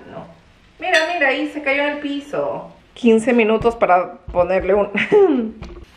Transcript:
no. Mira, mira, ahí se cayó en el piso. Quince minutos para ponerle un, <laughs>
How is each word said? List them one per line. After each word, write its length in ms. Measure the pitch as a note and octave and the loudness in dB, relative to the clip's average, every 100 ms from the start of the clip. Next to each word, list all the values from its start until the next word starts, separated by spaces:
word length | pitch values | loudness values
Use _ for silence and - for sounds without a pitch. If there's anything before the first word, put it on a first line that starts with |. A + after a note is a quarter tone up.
| - | -18
no. 140 | E3 - - _ _ _ - | -18 -18 -20 _ _ _ -10
Mira, 200 | E4+ E4+ D#4+ | -2 0 0
mira, 160 | F4 C#4 | 0 0
ahí 180 | C#4 D4+ | 0 -4
se 120 | D4+ | -6
cayó 180 | C#4 C#4 | -4 -2
en 60 | D4 D4 | -2 -4
el 40 | |
piso. 720 | C#4+ C#4+ - D3 C#3+ - - - _ | -8 -8 -6 -6 -4 -6 -12 -20 _
Quince 400 | - A#3+ A3+ A3+ | -2 2 4 4
minutos 420 | A#3+ G#3+ A3 A3+ A3+ | 2 2 2 0 0
para 380 | F#3 F3+ F3 - - | 2 2 2 -8 -6
ponerle 420 | F3+ F3 F#3+ F3 G3+ | -2 0 0 0 0
un, 140 | G3+ | 0
<laughs> 640 | G#3 - G#4 F#4+ C4+ A3 - - - - | -4 2 4 4 4 -2 -10 -18 -18 -20